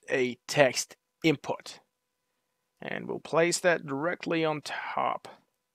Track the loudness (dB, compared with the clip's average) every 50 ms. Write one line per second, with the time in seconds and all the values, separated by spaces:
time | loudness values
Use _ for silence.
0 | _ -2 0 2 2 0 -2 -6 _ 0 4 6 6 6 4 0 -6 -8 -10 _
1 | _ _ _ _ 2 2 2 2 0 -6 -6 -6 -8 -16 -18 -20 _ _ _ _
2 | _ _ _ _ _ _ _ _ _ _ _ _ _ _ _ -12 -10 -8 -8 -8
3 | -6 -8 -8 -8 -6 -2 2 2 2 2 2 2 2 2 2 2 -2 -6 -6 -4
4 | -4 -4 -4 -4 -4 -4 -2 0 0 -2 -2 -4 -8 -8 -10 -8 -8 -6 -4 -2
5 | -2 -2 -2 -4 -8 -14 -20 _ _ _ _ _ _ _